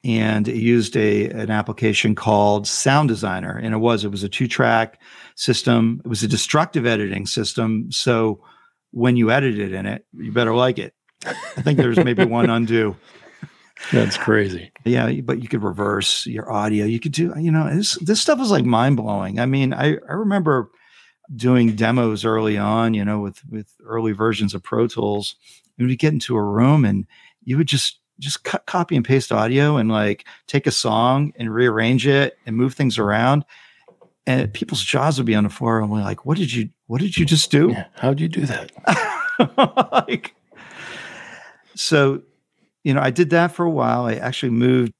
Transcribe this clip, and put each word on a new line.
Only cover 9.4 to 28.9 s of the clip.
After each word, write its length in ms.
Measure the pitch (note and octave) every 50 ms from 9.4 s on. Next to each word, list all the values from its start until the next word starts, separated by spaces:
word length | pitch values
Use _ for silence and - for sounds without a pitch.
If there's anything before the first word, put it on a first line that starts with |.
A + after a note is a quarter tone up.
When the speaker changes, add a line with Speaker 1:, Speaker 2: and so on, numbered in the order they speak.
| C#3 C3 A2 G#2 G2+ G2 F#2+
Speaker 1:
in 140 | F#2+ F#2+
it, 180 | G2+ G#2+ - _ _ -
you 180 | - F2 A2+
better 220 | G#2 A#2+ A#2+ A2 A2+
like 240 | B2 B2+ B2+ B2+
it. 160 | - G2 - _ _ _ _ _ _ -
I 360 | - - - - - - - C3+
think 160 | - D3 C3
there's 180 | C#3 A#2+ A#2
maybe 260 | F3+ E3 B2 A#2+ - -
one 260 | A#2 A#2 A#2 A#2 A#2
Speaker 2:
<laughs> 80 | A2+
Speaker 1:
undo. 380 | A#2 A#2 A2+ A#2 A2+ A2 G#2 F#2+ - _ - - - - - - _ - - _ _ _ _ _ - - -
Speaker 2:
That's 260 | - A#2+ A2+ G2+ -
crazy. 540 | - - A2+ A2 G#2+ G2+ F#2+ F2+ F2 F2+ - _ - _
Speaker 1:
Yeah, 260 | A#2 B2 B2 A#2+ A#2 - C#3
but 200 | B2+ A#2 A#2 A2+
you 60 | A#2
could 160 | A2 - A2+ G#2
reverse 640 | G2 F2+ G2 G2+ G#2 G#2 G2+ G2 - - - -
your 240 | - A#2 A2 A2 -
audio. 340 | A2 G#2 G#2 A2 G#2+ G#2+ G#2+
You 140 | G#2+ A2+ A#2
could 120 | - D#3+
do, 220 | C3+ D3 E3+ F3 -
you 140 | D3 D#3+ E3
know, 240 | D#3 D#3+ D#3 - D3
this, 200 | F3+ G#3 - -
this 260 | - E3 E3 A3 A3
stuff 160 | - - D4+
was, 140 | A#3+ C4 G#3+
like, 140 | G3+ C#3+ B2
mind-blowing. 720 | B2 A#2 A2 B2 C#3 C#3+ A#2 A2 G#2+ G#2 G2 F#2+ F#2+ G2+ A2+
I 80 | A#2+
mean, 260 | C3 C3+ C#3 C3+ C3 C3+
I, 220 | - C#3 D3+ D#3 - -
I 60 | - D3
remember 560 | G3 A3 G3+ G3 G3 E3 D#3 C#3 B2+ - - _ _ _ _ _ - _ _ _ _ _ - C3+
doing 400 | A2+ A2+ B2+ B2+ B2 A#2 A2+ G#2+
demos 480 | G#2 A2+ A2+ A#2+ B2+ A#2+ A2 G#2+ G2+ G#2
early 340 | A2+ A2 A2 A2 G#2+ G#2+
on, 360 | G2+ G2+ G#2 A2 A2+ A2+ A2+ A2
you 100 | G#2 G2+
know, 160 | G#2 G#2+ G#2
with, 240 | G2+ G2 F2+ - - -
with 240 | A2+ G#2+ G2+ _ _ _ -
early 280 | G#2+ A2+ A2+ A2 G#2+
versions 420 | G#2 G2 A2 A#2 G#2+ G2+ G#2+ G2+ G2+
of 80 | F#2+
Pro 240 | _ - A#2 A2+ A#2
Tools. 500 | A#2 - A#2 A2 G#2 G#2 G#2 G2+ - - _ _ - - _ _ _ _
And 100 | - B2
we'd 120 | B2+ C3 A#2+
get 120 | - D#3
into 240 | D#3 B2 - - B2
a 60 | A2
room 440 | G#2 G#2 G2+ G#2+ A#2+ C3+ D3+ D3+ B2+
and 200 | G2+ G2 G2 F#2+ _ _ - _ - _ _ _
you 120 | - B2+
would 100 | D3 E3
just, 320 | C#3 C#3 B2+ - - - _ _ _ _
just 260 | - C#3 D3 - - _
cut, 220 | - - - _
copy 300 | - - F#3 E3+ -